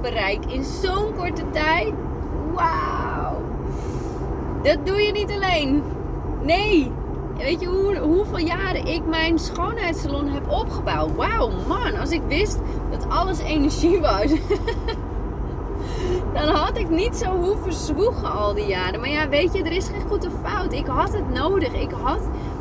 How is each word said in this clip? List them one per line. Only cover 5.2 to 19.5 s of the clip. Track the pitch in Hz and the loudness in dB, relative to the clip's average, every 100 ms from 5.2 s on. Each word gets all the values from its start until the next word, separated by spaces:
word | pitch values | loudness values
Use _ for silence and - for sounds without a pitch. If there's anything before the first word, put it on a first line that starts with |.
| 415 | -2
alleen. | 403 381 339 277 285 - - - - - - | 0 2 2 2 2 0 -4 -6 -6 -4 -2
Nee. | 277 359 427 359 247 - - - - - | 2 2 4 4 4 -2 -6 -4 -6 -4
Weet | 269 330 | -2 -2
je | 359 | 0
hoe, | 381 392 359 | 2 2 2
hoeveel | 302 349 415 370 | 2 2 2 0
jaren | 320 349 381 330 302 | 0 0 0 -2 0
ik | 330 330 | -2 0
mijn | 320 320 320 | 2 2 2
schoonheidssalon | - - 349 - 349 320 302 277 285 | 0 -2 -2 0 -2 -2 -2 0 0
heb | 277 - | -2 0
opgebouwd? | 370 466 - - 151 156 147 | 0 0 -2 -2 0 0 0
Wauw, | 320 453 262 - - | 0 2 2 0 0
man. | 392 466 - | 0 0 -2
Als | - | 0
ik | 320 - | -2 0
wist | 302 427 - - - - | 0 2 0 -2 -2 -2
dat | - - | -4 0
alles | 302 370 359 | 0 0 0
energie | - 302 285 - 330 370 | 0 2 2 4 4 4
was, | 302 196 226 311 - 403 - - 440 453 - - - | 4 4 4 2 2 0 2 2 2 -4 -4 -4 -4
<laughs> | - - - - - - - 370 370 - | -4 -4 -4 -6 -6 -4 -2 0 0 0
dan | - 302 | 2 4
had | 302 359 466 | 4 2 0
ik | 339 | 0
niet | 330 453 - | 2 2 0
zo | 370 | 0
hoeven | 370 349 427 370 | 0 2 0 -2
zwoegen | 330 - 285 440 494 - | -2 -2 2 2 2 -2
al | 208 208 | 0 0
die | 202 202 | 0 0
jaren. | 185 185 156 | 0 0 -2
Maar | 262 | -2
ja, | 294 302 | 0 2
weet | 285 349 | 4 4